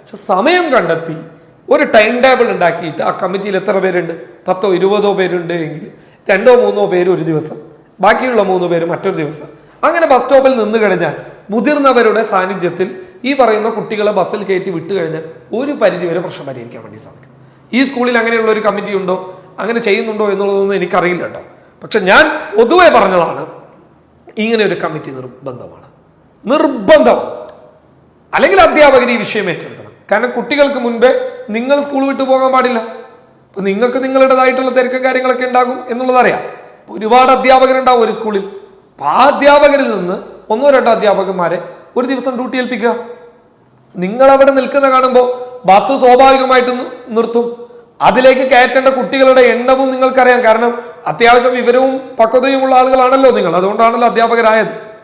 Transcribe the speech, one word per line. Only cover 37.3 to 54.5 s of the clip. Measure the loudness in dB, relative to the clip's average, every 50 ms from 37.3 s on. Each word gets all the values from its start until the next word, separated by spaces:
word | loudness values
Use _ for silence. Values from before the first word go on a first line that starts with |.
| 2
അധ്യാപകരുണ്ടാവും | 2 4 4 4 4 4 4 2 2 2 2 2 4 2
ഒരു | 0 -2
സ്കൂളിൽ. | -4 -6 -4 -4 -4 -6 -6 -14 -18 -20 -20 -20 _ _ _ _
അപ്പൊ | -6 -4 -2 2
ആ | 4 2 2
അധ്യാപകരിൽ | 2 4 4 4 6 6 6 4 4 2 0 -2 -4
നിന്ന് | -4 -4 -6 -6 -8 -10 -16 -20 -20 -6 -4 -4
ഒന്നോ | 2 2 4 4
രണ്ടോ | 4 2 2 0
അധ്യാപകന്മാരെ | 2 2 0 0 0 -2 -4 -4 -4 -2 -2 -4 -6 -8 -12 -18 -20 -20 -6 _
ഒരു | -4 -4 -2
ദിവസം | -4 -4 -4 -6 -6
ഡ്യൂട്ടി | -6 -8 -4 -4 -4
ഏൽപ്പിക്കുക. | -4 -4 -6 -2 -2 -2 -2 -4 -10 -14 -18 -20 -20 -20 _ _ _ _ _ _ _ _ _ _ _ _ _ -8 -6
നിങ്ങൾ | -6 0 4 4 4 6
അവിടെ | 6 4 4 4
നിൽക്കുന്ന | 2 -2 0 -2 0 0 2 2
കാണുമ്പോ | 2 2 4 2 2 2 2 -2 -6 -10 -14 -16 -6 2 4
ബസ് | 4 4 4 2 0 2
സ്വാഭാവികമായിട്ടും | 4 4 6 8 6 6 6 4 2 2 2 2 2 0 -4 -6
നി-, | -8 -10 -14 -16 -14 -4 -2
നിർത്തും. | -2 -2 0 -2 -2 -2 -2 -8 -12 -18 -20 -20 -20 -20 _ _ _ 2
അതിലേക്ക് | 2 4 6 4 4 4 4 0 2
കയറ്റേണ്ട | 4 4 2 2 0 2 2 2 0
കുട്ടികളുടെ | 0 -4 -4 0 2 4 4 6 6 4 4 2
എണ്ണവും | 0 0 0 2 2 2 -2 -2
നിങ്ങൾക്കറിയാം. | -2 -2 0 2 2 4 4 2 2 4
കാരണം | 2 2 2 2 -2 -2 -6 -12 -16 -20 -10 -8 -8
അത്യാവശ്യം | -2 2 4 4 6 4 4 2 -2 0
വിവരവും | 0 2 2 2 2 0 -2 -4 -8 -12 0 0
പക്വതയുമുള്ള | 0 2 2 0 2 2 0 0 0 2 4 4
ആളുകളാണല്ലോ | 4 4 2 2 2 2 4 4 4 4 4
നിങ്ങൾ, | 2 -2 0 0 0
അതുകൊണ്ടാണല്ലോ | -2 -2 0 2 2 2 2 2 0 0
അധ്യാപകരായത്. | 2 0 0 2 0 2 2 2